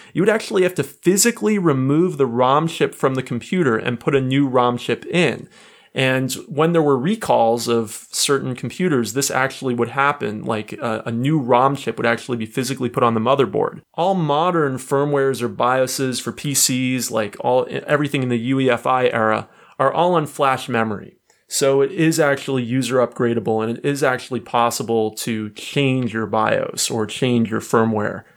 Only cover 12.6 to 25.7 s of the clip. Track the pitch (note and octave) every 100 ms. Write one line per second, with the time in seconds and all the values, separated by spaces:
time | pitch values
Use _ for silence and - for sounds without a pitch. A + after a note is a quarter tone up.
12.6 | B2 C3 B2 B2+ A#2+ A2+ A2+ C#3 B2 -
13.6 | G1+ - - - F3+ F#3+ D3+ D3 F3 E3+
14.6 | C#3+ C3 - C#3 D3 C#3+ C3+ B2 A#2+ G2+
15.6 | B2 C3 B2+ - C3 B2 - - D3+ C3+
16.6 | - B2+ B2+ B2+ A#2 A2+ G2+ - B2+ B2+
17.6 | - C3+ - D3 D3 C#3+ B2+ A#2+ A#2+ C3+
18.6 | B2+ A#2 C3 B2+ B2 A#2 A2 A2 - _
19.6 | - - C3+ - F3 E3+ C#3+ - C#3 B2+
20.6 | - A#2 A2 G2+ - - _ _ - -
21.6 | C#3 C#3 C#3 F#3 D#3+ D#3+ D3 C#3 - C3
22.6 | A#2 B2+ A#2+ B2+ A#2+ - A#2+ A#2 A#2 A2
23.6 | A2 A#2 C#3+ C#3 C#3 B2+ - B2 A#2+ A#2+
24.6 | A#2+ - A2+ A2+ G#2+ - - A2 G#2+ -
25.6 | -